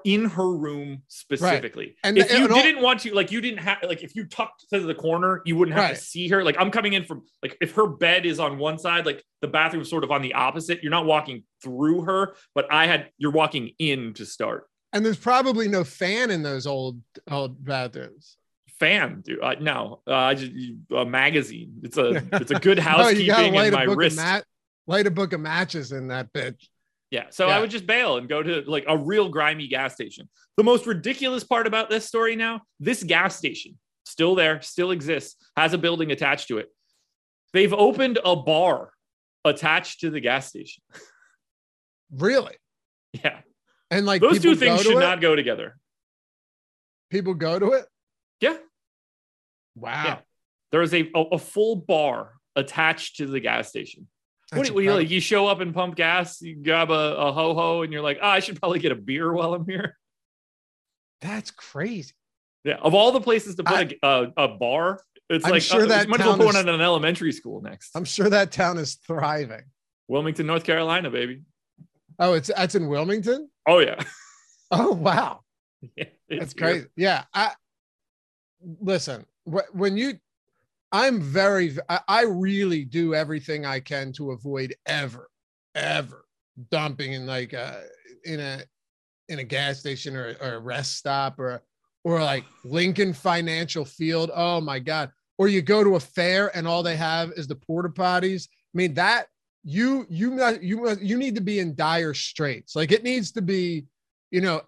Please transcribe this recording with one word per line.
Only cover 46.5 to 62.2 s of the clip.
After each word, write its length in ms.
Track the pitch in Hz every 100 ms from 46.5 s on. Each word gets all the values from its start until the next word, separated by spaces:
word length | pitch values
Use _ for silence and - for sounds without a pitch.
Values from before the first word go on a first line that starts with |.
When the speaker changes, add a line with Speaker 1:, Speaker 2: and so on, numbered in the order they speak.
| _ _ _ _ _ _
Speaker 2:
People 240 | 185 185
go 240 | 175 160 175
to 140 | 202
it? 120 | 262 - _ _ _ _ -
Speaker 1:
Yeah. 160 | 254 320 - _ _ _ _ _ _ _ _ _ _
Speaker 2:
Wow. 280 | - 117 139
Speaker 1:
Yeah. 140 | 151 - _ _ _ _ _
There 120 | 156
is 120 | 170
a, 160 | 170 160
a, 60 | 165 160
a 60 | 165
full 380 | - 202 220 214
bar 560 | 156 160 147 117 107 _ _ -
attached 600 | 135 - 160 160 - -
to 100 | 139
the 140 | 135
gas 280 | 113 117 113
station. 380 | - 104 - - _ _ _ _
What 60 | 156
Speaker 2:
That's 100 | 269
Speaker 1:
do, 60 |
what 60 | 214
do 40 |
you, 60 | 196
like, 40 | 202
Speaker 2:
incredible. 160 | 160
Speaker 1:
you 60 | 180
show 260 | - 208 202
up 140 | 196
in 100 | 180
pump 240 | 165 180 165
gas, 460 | 165 180 170 -
you 140 | 170 156
grab 340 | 143 165 165
a, 240 | 156 151 151
a 160 | 147
ho-ho, 500 | 139 160 160 170 170
and 80 | 160
you're 120 | 151
like, 160 | 147 143
"Ah, 120 | 202
I 80 | 196
should 200 | 196 -
probably 200 | 185 175
get 120 | 156
a 40 | 120
beer 360 | 101 135 165
while 220 | 170 165
I'm 120 | 175 165
here." 300 | 190 202 - _ _ _ _ _ _ _ _ _ _ _ _
Speaker 2:
That's 280 | 165 214 -
crazy. 600 | - - 139 190 220 139 -